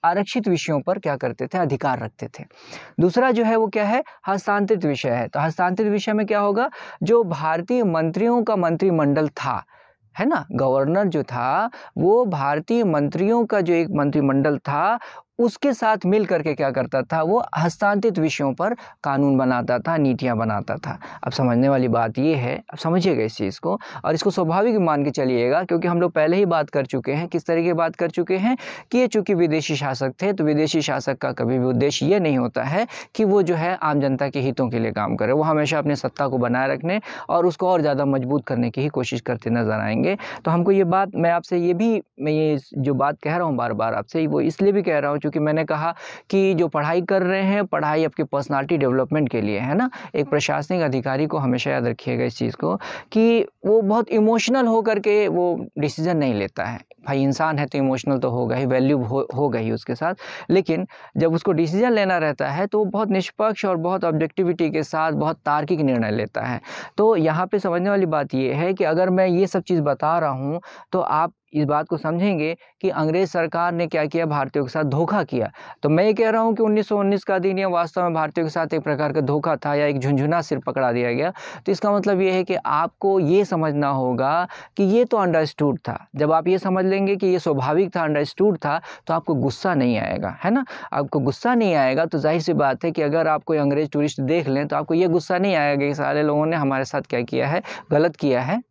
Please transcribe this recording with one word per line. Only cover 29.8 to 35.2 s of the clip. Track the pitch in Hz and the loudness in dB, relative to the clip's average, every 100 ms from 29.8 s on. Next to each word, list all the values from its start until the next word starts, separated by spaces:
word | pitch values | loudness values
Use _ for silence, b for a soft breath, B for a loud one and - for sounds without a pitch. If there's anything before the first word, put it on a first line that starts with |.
| 143 131 135 - | -2 -2 -4 -2
थे, | 190 | -2
तो | 196 | 0
विदेशी | 151 151 156 160 | 2 2 2 0
शासक | 147 135 131 135 | 0 -2 -2 -4
का | 135 | -4
कभी | 131 117 131 | -2 0 2
भी | 127 | 2
उद्देश्य | 123 139 - 139 | 2 2 0 2
ये | 202 | 2
नहीं | 170 135 | 2 0
होता | 120 123 | 0 -2
है | 123 165 240 B B - | -2 -2 -2 B B -2
कि | 214 | 2
वो | 202 | 4
जो | 175 170 | 4 0
है | 165 185 | 0 -2
आम | 156 147 | 0 0
जनता | 139 131 139 | 0 0 -2
के | 139 | -2
हितों | 131 120 127 | -2 0 -2
के | 117 | 0
लिए | 113 | -2
काम | 104 104 | -2 -2
करे, | 113 | 0